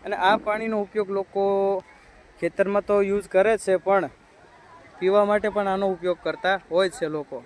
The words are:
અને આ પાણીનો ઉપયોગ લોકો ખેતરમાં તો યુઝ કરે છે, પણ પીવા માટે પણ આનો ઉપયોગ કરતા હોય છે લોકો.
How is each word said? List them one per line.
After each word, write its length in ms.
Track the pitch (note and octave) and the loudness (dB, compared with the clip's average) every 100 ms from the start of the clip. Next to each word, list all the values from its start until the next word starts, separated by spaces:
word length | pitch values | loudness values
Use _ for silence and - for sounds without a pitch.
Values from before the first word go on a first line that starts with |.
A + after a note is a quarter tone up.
| F#3+ | -8
અને 100 | G#3 F#3 | 0 2
આ 80 | G#3+ G#3+ | 2 0
પાણીનો 320 | G#3+ A3+ G#3+ G3+ | -4 -2 -4 -4
ઉપયોગ 240 | G#3+ G3 G3 | -4 -4 -4
લોકો 260 | F#3+ G3 G3 G3 G3 F#3+ - - - - - - | -4 -2 0 2 0 -2 -6 -20 -20 -20 -20 -8
ખેતરમાં 440 | E3+ - G3 G3+ G3 | -6 -2 0 0 0
તો 80 | G#3 G3 | 0 2
યુઝ 180 | G3+ F#3+ | -2 0
કરે 200 | F#3 G3+ A3 - | 2 4 2 2
છે, 80 | F#3 F#3 | 0 2
પણ 240 | G3 D3 - _ - - - - - - - | 0 0 -10 _ -20 -20 -20 -20 -20 -20 -4
પીવા 260 | F3+ G3+ G3+ | 2 2 4
માટે 180 | G#3 G#3+ G3 | 0 0 -2
પણ 140 | G3 | -2
આનો 120 | F#3+ G3 | 0 -2
ઉપયોગ 260 | F3+ F3+ E3+ D#3+ | -2 -4 -4 -4
કરતા 320 | D3+ F#3 F#3+ - | -4 -2 -2 -2
હોય 200 | E3+ F#3+ - | 0 0 -2
છે 100 | D#3+ | -6
લોકો. 300 | D3+ C#3+ B2+ | -6 -8 -14